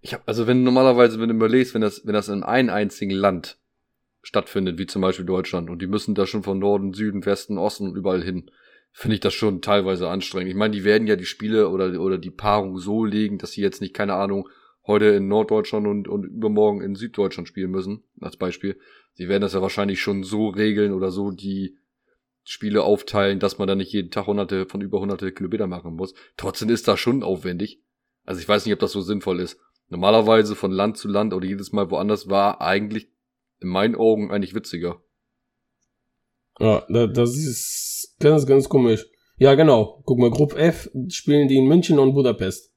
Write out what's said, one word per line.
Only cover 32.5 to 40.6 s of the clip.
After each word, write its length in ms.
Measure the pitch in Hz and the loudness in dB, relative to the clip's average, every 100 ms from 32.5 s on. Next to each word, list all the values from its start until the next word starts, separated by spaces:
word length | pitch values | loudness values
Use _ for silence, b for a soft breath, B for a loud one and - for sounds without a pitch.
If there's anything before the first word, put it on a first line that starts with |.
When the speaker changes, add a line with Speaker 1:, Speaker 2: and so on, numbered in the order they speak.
| - | 0
Speaker 1:
eigentlich 480 | 78 98 104 107 - _ _ _ _ _ | 0 0 -2 -8 -10 _ _ _ _ _
in 80 | 90 | -4
meinen 280 | 90 107 110 | 0 0 2
Augen 360 | 113 107 104 | 2 2 0
eigentlich 240 | 101 95 101 | -4 -4 -8
witziger. 460 | - 87 87 85 _ _ _ _ _ _ _ _ _ _ _ _ _ _ _ _ | -8 -6 -6 -8 _ _ _ _ _ _ _ _ _ _ _ _ _ _ _ _
Speaker 2:
Ja, 240 | 110 107 - | 2 2 2
da-, 180 | 113 113 | 2 2
das 280 | 127 120 131 | 2 0 0
ist 800 | 156 117 - - - - - _ | -4 -6 -8 -8 -8 -10 -12 _
ganz, 260 | 147 156 139 | 6 6 6
ganz 240 | 135 135 | 4 6
komisch. 360 | 139 120 110 - _ _ - | 4 4 2 -2 _ _ 4
Ja, 180 | 135 139 | 6 8
genau. 460 | 160 120 107 - - | 8 6 4 -4 -4
Guck 140 | 123 | 2
mal, 120 | 120 | 2
Gruppe 260 | 113 147 | 2 0
F 320 | - | 2